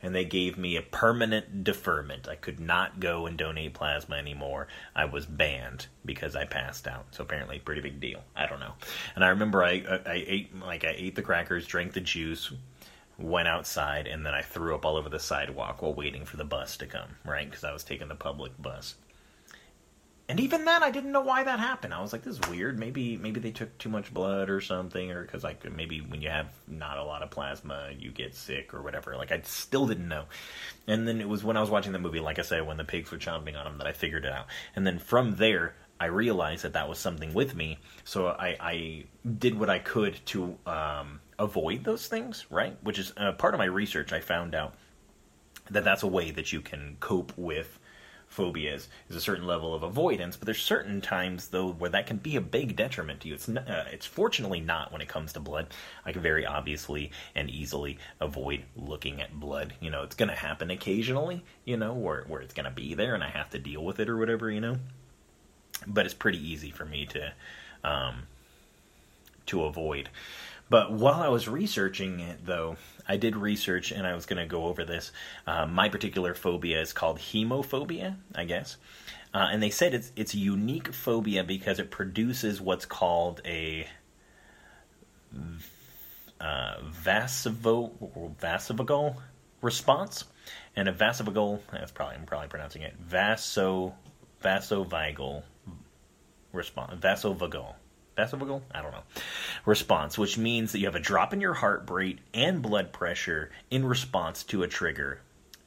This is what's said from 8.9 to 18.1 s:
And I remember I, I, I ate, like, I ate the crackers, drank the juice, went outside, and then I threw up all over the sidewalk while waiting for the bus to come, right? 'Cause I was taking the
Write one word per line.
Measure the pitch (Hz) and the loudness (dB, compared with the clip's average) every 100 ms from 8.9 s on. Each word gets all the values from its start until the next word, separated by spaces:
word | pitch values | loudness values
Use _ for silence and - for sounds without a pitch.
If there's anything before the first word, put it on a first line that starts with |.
| - - | -8 -8
And | - | 6
I | 92 | 8
remember | 95 107 98 | 8 6 8
I, | 90 90 - | 6 6 2
I, | 92 | -2
I | 92 90 80 | 0 -4 0
ate, | 98 98 95 | -2 -2 -10
like, | 92 85 | -8 -2
I | 80 | -2
ate | 82 92 | -2 -4
the | - | -4
crackers, | 98 85 85 87 82 | 2 2 2 -2 0
drank | 90 87 | -2 -2
the | - | -2
juice, | 90 87 80 80 - 65 - - - - - - | -2 -2 -2 -4 -6 -8 -14 -20 -20 -20 -20 -10
went | 82 87 85 | 0 4 4
outside, | 82 76 - 71 73 76 | 2 0 -2 0 0 -2
and | 78 76 | -4 -2
then | |
I | 71 | -2
threw | 71 - 82 | -2 -2 0
up | 78 | 2
all | 78 78 | 2 2
over | 76 | 0
the | 76 | -4
sidewalk | - 71 71 67 53 - | -2 -2 -2 -4 -6 -2
while | 80 | -2
waiting | 71 73 69 76 | -2 -4 -6 -10
for | - | -8
the | |
bus | 76 69 67 - | -4 -4 -4 -8
to | - | -8
come, | - - - | -10 -10 -12
right? | - 71 73 | -6 -4 -4
'Cause | - | -6
I | 73 | -8
was | 73 | -8
taking | - - | -8 -8
the | 73 | -8